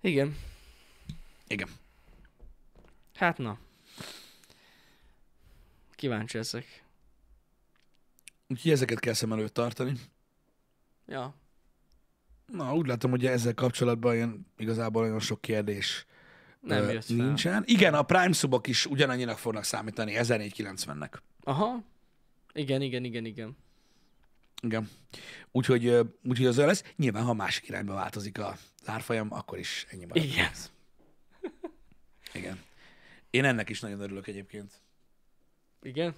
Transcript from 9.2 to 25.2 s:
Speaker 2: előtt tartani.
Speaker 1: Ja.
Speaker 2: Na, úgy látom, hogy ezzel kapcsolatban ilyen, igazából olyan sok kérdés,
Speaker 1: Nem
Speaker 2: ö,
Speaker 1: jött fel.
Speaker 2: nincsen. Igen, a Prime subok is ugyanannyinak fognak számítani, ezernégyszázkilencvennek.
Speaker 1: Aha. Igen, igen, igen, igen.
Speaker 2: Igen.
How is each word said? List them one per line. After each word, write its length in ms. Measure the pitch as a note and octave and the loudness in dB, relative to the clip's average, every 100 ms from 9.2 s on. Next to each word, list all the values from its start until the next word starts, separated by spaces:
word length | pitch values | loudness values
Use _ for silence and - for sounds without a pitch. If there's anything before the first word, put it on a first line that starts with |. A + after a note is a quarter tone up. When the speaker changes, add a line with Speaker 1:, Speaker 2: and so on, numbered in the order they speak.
| A2+ | 0
Speaker 2:
előtt 220 | A2 A2 | -2 -2
tartani. 400 | - A#2+ - B2+ C3 - _ _ _ _ _ _ _ _ _ - | 0 -2 0 -4 -4 -8 _ _ _ _ _ _ _ _ _ -12
Speaker 1:
Ja. 280 | C3 B2+ D3 _ _ _ _ _ _ _ _ _ - _ | -8 -8 -12 _ _ _ _ _ _ _ _ _ -20 _
Speaker 2:
Na, 300 | A3 C3+ D3+ | -8 -2 0
úgy 120 | D3 | 0
látom, 240 | A#2+ B2+ | 0 2
hogy 140 | B2+ B2+ | 2 2
ezzel 280 | B2+ A#2 | 2 0
kapcsolatban 600 | A2+ B2+ - A#2+ A#2 A#2+ A#2 | 2 0 2 2 4 2 2
ilyen, 320 | A#2 G#2 - _ | 0 -4 -14 _
igazából 460 | A2 A2+ A2+ A2 | -4 -2 0 2
olyan 160 | A2+ A2 | 2 0
sok 220 | G#2 A2 | -4 -6
kérdés, 640 | - A2 G#2 G2+ F#2 - - - - - - _ | -2 0 0 -2 -4 -4 -10 -20 -20 -20 -20 _
Speaker 1:
Nem 240 | B3 C#3 | -2 0
Speaker 2:
ö, 80 | G#2 | 0
Speaker 1:
jött 140 | A2+ A2+ | -2 -2
fel. 100 | A#2 | 0
Speaker 2:
nincsen. 480 | B2+ D3 E3+ G3+ G#3+ | 2 2 2 0 4
Igen, 280 | A3+ F#3 | 8 8
a 100 | D3 | 6
Prime 280 | C#3+ F3+ F3+ | 6 6 6
subok 340 | E3 D3 B2+ B2 | 4 4 2 2
is 180 | B2 - | 0 0
ugyanannyinak 520 | C#3 C#3 B2+ B2 A2 | 2 2 2 -2 -4
fognak 260 | A#2 G#2+ | -4 -4
számítani, 520 | G#2 - G#2+ G#2+ A2 G#2+ | -4 -6 -6 -4 -4 0
ezernégyszázkilencvennek. 1040 | A#2 A#2 G2+ - G#2 F#2+ - D2 D2 - _ _ | 2 2 0 -8 -8 -8 -8 -8 -8 -12 _ _
Speaker 1:
Aha. 400 | - C#3 G#3+ B3 G#3 _ _ _ _ _ _ | -4 0 0 -2 -10 _ _ _ _ _ _
Igen, 280 | - C#3 C3+ | -8 -2 0
igen, 220 | C#3 B2 | 0 -4
igen, 220 | B2+ A#2 A2+ | -4 -6 -8
igen. 320 | G#2+ A2 C3+ _ _ _ _ _ _ _ _ _ - | -10 -12 -14 _ _ _ _ _ _ _ _ _ -8
Speaker 2:
Igen. 280 | A#2+ A2 G#2+ - - - | -2 -2 -4 -12 -20 -18